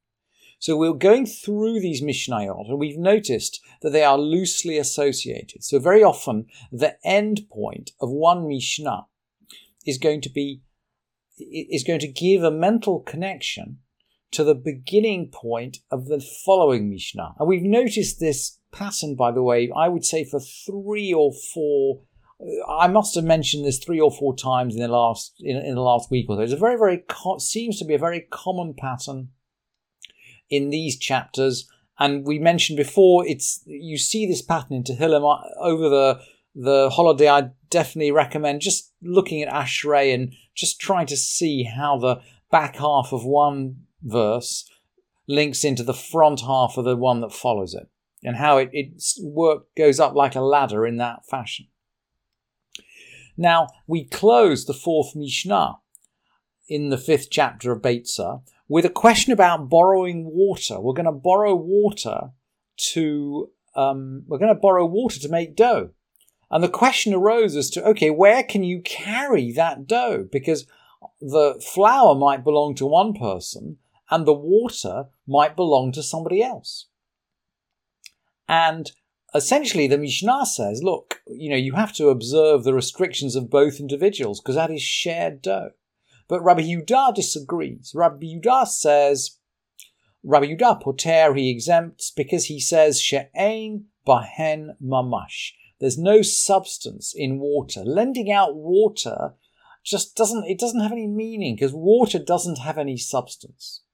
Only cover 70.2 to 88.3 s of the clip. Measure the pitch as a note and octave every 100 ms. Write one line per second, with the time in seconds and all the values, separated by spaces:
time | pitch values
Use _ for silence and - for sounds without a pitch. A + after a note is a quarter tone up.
70.2 | F#2+ - C#3+ F3+ - _ _ _ - _
71.2 | C#3+ D3+ D3 B2+ - F#3 G#3 C4+ G#3+ C3+
72.2 | C#3 C3+ C#3 D3+ D3 B2+ C3+ E3 G#3+ F#3+
73.2 | A2+ F#2 - - - D#3 _ _ - E3
74.2 | D3+ D3 D3+ G#3 A#3+ - G2 G#2 C3 _
75.2 | - C#3+ D3+ D#3 E3+ C3+ C3 C3+ C#3+ E3
76.2 | E3 F#3 B3+ F3 - - - _ _ _
77.2 | _ _ _ _ _ _ _ _ - _
78.2 | _ _ - E3 D#3+ D#3+ C#3+ - _ _
79.2 | _ D3 - C#4 C4+ F3+ C3+ C#3+ C#3+ B2+
80.2 | G#3 C4+ C4 - G#2 A2+ F#3 E3 - -
81.2 | - A#2+ D#3 C3 C3 D#3 G#3+ - D3 B2+
82.2 | A#2 D#3 D#3 C#3+ A#2+ C3 - - F#3 -
83.2 | C#3 B2+ A#2 C#3 D3 C#3+ C#3+ C#3+ G3 G3+
84.2 | A2+ F#3+ - C#3+ D#3+ D3+ - - E3+ E3
85.2 | E3 C#3 F#3 F#3+ - - _ _ _ _
86.2 | - F3+ F3 E3+ D#3+ E3+ D#3 B3+ C4 G#3
87.2 | - D3+ C3+ E3+ C#3+ A#2+ - D3 E3+ C#3+
88.2 | D#3+